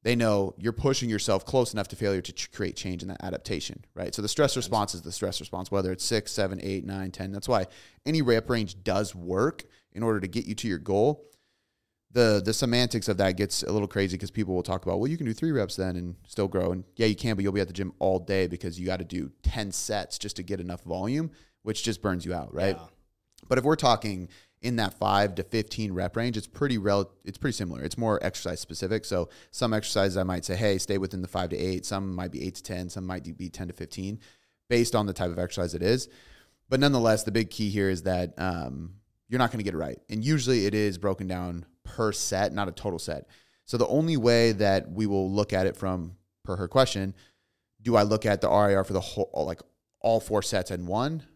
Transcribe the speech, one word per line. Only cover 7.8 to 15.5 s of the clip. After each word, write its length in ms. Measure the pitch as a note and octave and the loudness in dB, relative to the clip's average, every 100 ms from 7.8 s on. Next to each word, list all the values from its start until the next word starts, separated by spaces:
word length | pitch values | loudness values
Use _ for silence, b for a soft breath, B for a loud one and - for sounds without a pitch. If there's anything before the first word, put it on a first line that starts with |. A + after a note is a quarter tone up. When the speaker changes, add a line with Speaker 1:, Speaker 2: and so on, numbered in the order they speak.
| B B - | B B -2
Speaker 1:
any 160 | D#3+ | 2
rep 280 | B2 A2+ A2+ | 4 4 4
range 320 | A#2+ G2 F#2+ | -2 -2 -4
does 320 | F#2+ F#2+ G2+ | 0 0 0
work 520 | F#2 F2 F#2 C3+ - - b b | -6 -4 0 0 -2 -18 b b
in 100 | - | -4
order 200 | A#2 G#2+ | 0 0
to 60 | F#2 | 0
get 160 | G2 - | -4 -6
you 100 | G#2 | -6
to 140 | A#2 | -4
your 80 | F2 | -4
goal. 480 | G#2 G2 B2 D3+ b b b b b b b _ _ | 0 4 4 2 b b b b b b b _ _
The, 300 | B2 A#2 G#2 | 4 6 6
the 120 | F#2+ | 2
semantics 560 | A2 B2+ A#2 B2 A#2 G2+ | 0 2 2 2 0 0
of 80 | F#2+ | 2
that 180 | F#2+ F#2 | 2 2
gets 260 | G2+ - | 0 0
a 120 | - | 0
little 160 | G#2 G2+ | 0 0
crazy 280 | G2+ G2 F2+ | 0 0 -2
'cause 140 | G2+ | -6
people 240 | - F#2+ F#2 | -4 -2 -2
will 80 | |
talk 200 | F2+ F#2 | -2 -2
about, 180 | F#2 F#2 | 0 0
"Well, 100 | B2+ | 0
you 60 | E3 | -2
can 80 | C3+ | -4
do 80 | |
three 180 | A2 D#3+ | -2 0